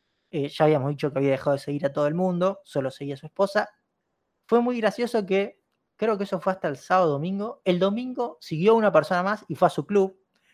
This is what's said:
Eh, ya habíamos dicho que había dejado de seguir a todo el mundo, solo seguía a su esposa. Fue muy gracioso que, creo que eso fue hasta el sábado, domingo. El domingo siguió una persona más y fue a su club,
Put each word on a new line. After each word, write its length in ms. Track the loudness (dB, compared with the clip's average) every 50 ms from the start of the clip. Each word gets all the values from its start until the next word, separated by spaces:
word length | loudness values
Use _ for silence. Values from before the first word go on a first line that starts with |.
| _ _ _ _ _ _
Eh, 200 | -6 -6 -6 -4
ya 160 | 0 2 4
habíamos 240 | 4 4 2 0 -2
dicho 220 | -4 -4 -4 -4
que 80 | -2 0
había 120 | 0 0
dejado 220 | 0 0 0 -2 -2
de 40 | -2
seguir 240 | -2 -6 -4 -4 -4
a 80 | -2 -2
todo 140 | 0 0
el 60 | 0 0
mundo, 440 | 0 -2 -2 0 0 0 -2 -2 -4 -10
solo 260 | -8 -6 -6 -4 -6
seguía 220 | -6 -8 -10 -10 -10
a 40 |
su 80 | -10 -14
esposa. 420 | -8 -2 -2 0 0 0 -2 -2 -4 -8 _ _ _ _ _ _ _ _ _ _ _ _ _ _
Fue 140 | 0 0 2
muy 180 | 2 0 -2 0
gracioso 460 | 0 0 0 -2 -2 -2 -2 -2 0
que, 360 | 0 0 0 0 -2 -8 _ _ _ _ _ _ _ _
creo 220 | -4 -2 -2 -2
que 80 | -2 -4
eso 140 | -4 -6 -4
fue 100 | -2 -2 -2
hasta 140 | -2 -4
el 100 | -6 -6
sábado, 340 | -6 -2 0 2 2 4 2
domingo. 500 | 0 0 -2 -4 -6 -6 -6 -8 -10 -4 0
El 140 | 0 2 2
domingo 580 | 2 0 0 -2 -6 -6 -6 -6 -6 -6 -8 -12
siguió 340 | -12 -8 -4 2 4 4 6
una 160 | 6 4 4
persona 320 | 4 4 2 2 0 0 0
más 220 | -2 -4 -6 -6
y 80 | -10 0
fue 120 | 2 2
a 40 | 2
su 140 | 2 0 -4
club, 360 | 0 2 2 2 2 -2 _ _ _ _ _ _ _